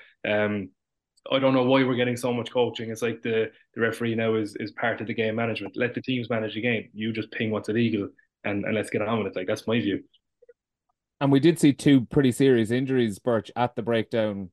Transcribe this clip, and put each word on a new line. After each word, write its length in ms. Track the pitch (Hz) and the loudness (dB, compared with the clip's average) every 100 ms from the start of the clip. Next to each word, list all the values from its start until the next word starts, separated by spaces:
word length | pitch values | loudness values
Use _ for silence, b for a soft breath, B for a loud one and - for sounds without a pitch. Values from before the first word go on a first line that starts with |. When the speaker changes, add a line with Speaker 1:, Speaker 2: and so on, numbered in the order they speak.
| B B - | B B -2
Speaker 1:
um, 440 | 104 107 104 92 _ _ _ _ _ - | 0 0 -2 -6 _ _ _ _ _ -2
I 80 | 135 | 0
don't 160 | 135 131 | 2 2
know 80 | |
why 200 | 127 135 | 4 4
we're 120 | 131 123 | 2 0
getting 220 | 123 120 | -2 -2
so 140 | 127 | -2
much 200 | 120 110 | -4 -2
coaching. 400 | 127 120 117 113 | 0 0 -2 -10
It's 100 | 113 | -4
like 200 | 117 113 | -4 -4
the, 260 | 120 110 110 b b | -2 -2 -2 b b
the 80 | - | -2
referee 320 | 113 113 117 | -2 0 -2
now 220 | 113 113 110 | 0 0 0
is, 200 | 104 - | -2 -6
is 120 | 107 | -10
part 280 | - 117 104 | -4 -4 -4
of 60 | 110 | -6
the 60 | |
game 220 | 120 110 110 | -2 -2 -2
management. 400 | 113 107 101 - | -4 -4 -8 -4
Let 200 | 120 120 | -4 -4
the 60 | |
teams 280 | 120 127 113 | -4 -4 -2
manage 240 | 113 107 | -4 -4
the 80 | 107 | -4
game. 280 | 120 110 - | -2 -2 -6
You 180 | 101 110 | -6 -4
just 200 | 110 107 | -4 -8
ping 180 | - 110 | -4 -2
what's 180 | 107 107 | -2 -2
illegal 420 | 110 117 104 95 b b _ | 0 0 0 -4 b b _
and, 200 | 110 101 | -6 -4
and 120 | 95 107 | -2 -4
let's 160 | 101 | -2
get 100 | 110 | -4
on 160 | 104 113 | -2 -2
with 100 | 98 | -2
it. 80 | 95 | -4
Like, 120 | 92 | -4
that's 180 | 107 - | -4 -2
my 140 | 117 | 0
view. 240 | 101 90 - _ _ _ - _ _ _ _ _ _ _ | 0 -2 -6 _ _ _ -20 _ _ _ _ _ _ _
Speaker 2:
And 120 | 139 | 2
we 80 | 139 | 6
did 200 | 156 160 | 4 6
see 140 | 147 | 4
two 280 | 135 147 135 110 | 4 6 4 4
pretty 260 | 147 131 | 2 2
serious 380 | 113 135 120 107 | 4 4 4 2
injuries, 480 | 123 135 131 117 95 | 0 0 0 0 -2
Birch, 340 | 127 113 - - | 0 0 -2 -2
at 200 | 120 - | -2 -2
the 60 | |
breakdown. 720 | 113 117 107 117 107 101 92 | -2 -2 0 0 0 -4 -10